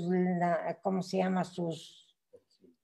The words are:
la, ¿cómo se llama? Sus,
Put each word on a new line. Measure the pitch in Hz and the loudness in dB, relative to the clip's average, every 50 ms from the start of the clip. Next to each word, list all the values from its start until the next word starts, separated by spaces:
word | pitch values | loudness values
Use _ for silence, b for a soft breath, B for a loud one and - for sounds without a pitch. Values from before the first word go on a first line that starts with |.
| 170 175 | 0 2
la, | 185 185 180 180 180 175 175 175 170 156 - 170 170 - | 2 4 4 2 2 2 2 2 2 0 0 -4 -6 -4
¿cómo | - 196 190 185 175 | -2 -2 -2 -2 -2
se | - 190 | 0 0
llama? | 185 185 190 190 180 170 | 0 2 2 0 0 -2
Sus, | - - 180 170 170 156 151 - - - - - _ _ _ _ _ - - _ _ _ _ - - _ _ | -2 -4 -4 -4 -4 -4 -6 -10 -16 -20 -20 -20 _ _ _ _ _ -20 -20 _ _ _ _ -20 -20 _ _